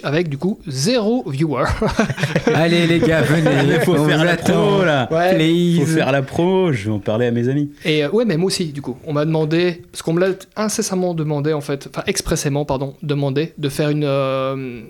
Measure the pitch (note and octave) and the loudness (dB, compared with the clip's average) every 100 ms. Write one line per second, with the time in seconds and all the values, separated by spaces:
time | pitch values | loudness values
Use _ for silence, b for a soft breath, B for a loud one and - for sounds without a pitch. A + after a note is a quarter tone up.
0 | D#3+ D3+ E3+ C#3 F3+ A#3 E3+ C3 E3 B3+ | -2 -2 -2 -2 -4 -4 -8 -4 0 0
1 | G#3 B3 - C3+ D#3+ B2+ D3+ - A3 - | 0 -2 -2 -2 -2 0 0 0 0 0
2 | G#3 - D3 D#3+ D#3+ D3+ E3+ E3+ E3 E3+ | -2 -2 -2 0 0 2 4 4 4 2
3 | D#3+ D#3+ C3 E3 D#3 C#3 C#3 - F#3 E3 | 4 2 2 2 2 2 2 2 2 2
4 | D3+ D#3 E3+ E3+ F3 F3 G#3 G3 F3 C#3 | 4 2 2 2 2 2 4 2 2 2
5 | A#2 D#3+ F3+ E3 D#3+ E3+ F3 E3+ D3+ D#3+ | 0 0 2 4 4 4 4 2 2 2
6 | C3 C#3 C3+ - F3 F#3+ F3+ A#2+ G#2 G#2 | 2 0 0 0 2 2 2 0 -2 -4
7 | - A2 A#2+ A#2+ A#2+ C#3+ C#3+ - E3+ D3+ | -2 0 0 0 0 0 -2 -4 -2 0
8 | C#3+ G#3+ A#3 D#3+ F#3+ G3 D#3+ C#3 C3+ A#2+ | 0 0 0 0 0 -2 -6 -8 -10 -10
9 | E3 D3 D#3 D#3+ D#3 E3 F3+ E3+ - - | -6 -2 0 0 0 0 0 -4 -12 -8
10 | - E3 F#3+ F#3 - - G#3+ A3 G#3 F#3 | -2 0 0 -2 -8 -6 -4 -2 -2 -2
11 | F3+ E3 D3+ D3 D3 D3+ C#3 C#3 - - | -2 -2 -2 -2 -2 -2 -4 -6 -8 -8
12 | G#3 G3 - D#3+ D3 C#3+ D3 C3+ C#3 - | -6 -4 -2 -2 -2 -2 -2 -4 -6 -6
13 | D3 C#3+ C#3+ C#3 E3 - C#3+ C#3+ D3+ D3+ | -4 -2 0 0 -4 -4 -4 -2 0 0
14 | D3 C#3 C3+ C3+ C3 C3+ C3 A#2+ | 0 0 0 -2 -4 -6 -8 -12